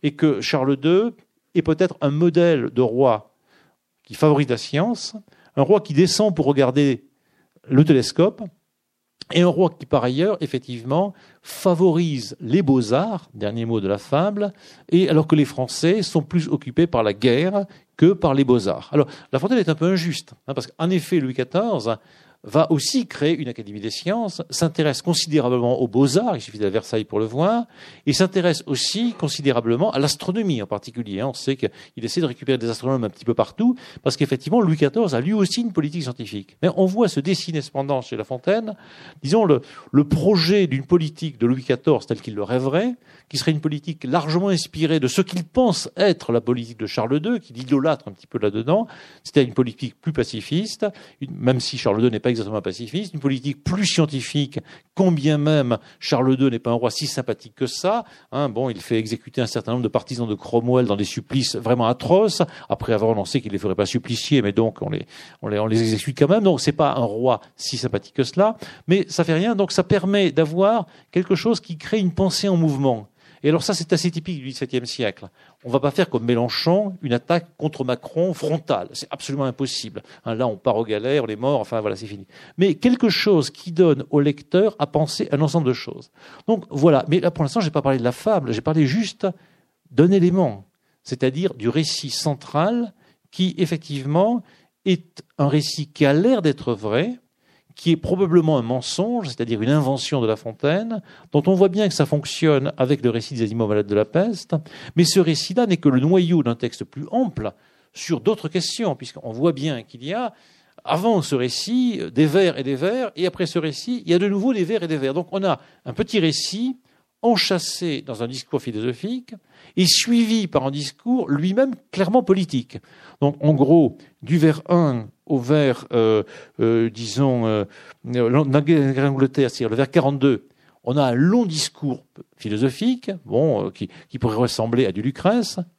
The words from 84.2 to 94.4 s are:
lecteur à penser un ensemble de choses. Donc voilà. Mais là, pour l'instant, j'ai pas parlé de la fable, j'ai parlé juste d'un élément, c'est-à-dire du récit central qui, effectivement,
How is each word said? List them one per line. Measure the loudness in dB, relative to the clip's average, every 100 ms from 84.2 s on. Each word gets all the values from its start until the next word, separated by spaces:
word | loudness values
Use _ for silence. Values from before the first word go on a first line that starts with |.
lecteur | 2 -2 0 2 2 0
à | -2
penser | 0 -2 -2 -4
un | 0
ensemble | 0 2 0
de |
choses. | -2 -6 -14 -18 _ -20 -16 -2
Donc | -2 -2
voilà. | 2 6 6 4
Mais | 0
là, | 0
pour | 0
l'instant, | -2 0
j'ai | 0
pas | 0
parlé | 0 0
de |
la | 0
fable, | -2 0 0 0
j'ai | -2
parlé | 0 2 2
juste | 2 -4 -4 -6 -6 _ _ _ _ _
d'un | 4 4
élément, | 6 4 2 0 -2 -16 _ _ _
c'est-à-dire | -10 -2 -2 0 -4
du | -4 -4
récit | -2 -2 -6 -8
central | -6 -4 -6 -4 -2 0 0 -4 -10 _ _ _
qui, | -2 -2 0
effectivement, | -2 -2 -6 -8 -2 0 2 0